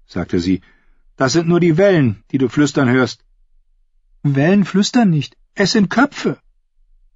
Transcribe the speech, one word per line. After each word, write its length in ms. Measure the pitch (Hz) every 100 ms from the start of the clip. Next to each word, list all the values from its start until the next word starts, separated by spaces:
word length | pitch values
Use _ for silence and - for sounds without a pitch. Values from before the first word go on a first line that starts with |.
| _
sagte 340 | 95 85 92
sie. 220 | 87 90 - _ _ _ _ -
„Das 160 | 131
sind 140 | 165 165
nur 120 | 170
die 160 | 175 156
Wellen, 460 | 202 180 127 101 _
die 80 | 135
du 100 | 127
flüstern 400 | 147 143 156 127
hörst.“ 360 | 127 120 - _ _ _ _ _ _ _ _ _ _
„Wellen 420 | 143 139 156 202
flüstern 460 | 185 190 208 247 214
nicht, 260 | 156 123 _ _
es 180 | - 190
sind 180 | 220 190
Köpfe.“ 480 | - 285 - 202 - _ _ _ _ _ _ _